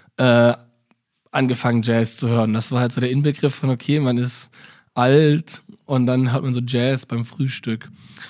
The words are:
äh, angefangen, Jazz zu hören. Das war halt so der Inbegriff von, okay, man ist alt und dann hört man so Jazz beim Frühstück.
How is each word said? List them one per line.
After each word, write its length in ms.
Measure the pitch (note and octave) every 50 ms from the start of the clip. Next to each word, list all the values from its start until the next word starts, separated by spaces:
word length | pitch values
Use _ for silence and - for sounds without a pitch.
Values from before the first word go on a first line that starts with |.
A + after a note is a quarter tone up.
| _ _ _ -
äh, 360 | C3 B2+ A#2+ A#2+ A#2 A#2+ A#2+ - - _ _ _ _ _ _ _ _ _ _ _ _ _
angefangen, 520 | - C3+ C3 B2+ B2 A#2+ - B2 A#2+ A#2 G#2+
Jazz 340 | A#2 A#2 A#2 A2+ A2 - -
zu 100 | - A#2
hören. 240 | A#2 A#2 A2 A2
Das 220 | G#2+ A2+ A2+ - C3
war 80 | B2
halt 100 | B2 A#2+
so 80 | - B2+
der 120 | B2 B2
Inbegriff 440 | C3 C#3 C#3+ D3 C#3+ - - C#3+ C3
von, 140 | - - C3
okay, 320 | C3 A#2+ - - C#3+ D3+
man 160 | C#3+ B2+ B2 A#2+
ist 320 | B2 B2 - - - - _ - - - - _ _ _ -
alt 680 | B2 B2 B2+ C#3 D3+ D#3+ D3+ D3 D3+ D#3+ - - - _ - - _ _
und 200 | - C#3+ B2+ B2
dann 280 | A#2+ B2+ B2+ C3 B2+ A#2+
hört 100 | C3+ -
man 100 | C3+ B2
so 60 | B2
Jazz 460 | B2 B2 B2+ A#2+ A#2+ C3 C3+ B2 -
beim 180 | - A#2+ A#2 A#2
Frühstück. 640 | A#2 - - C#3 C3+ - - - A#2+ A2+ A2 - - - - - - - - -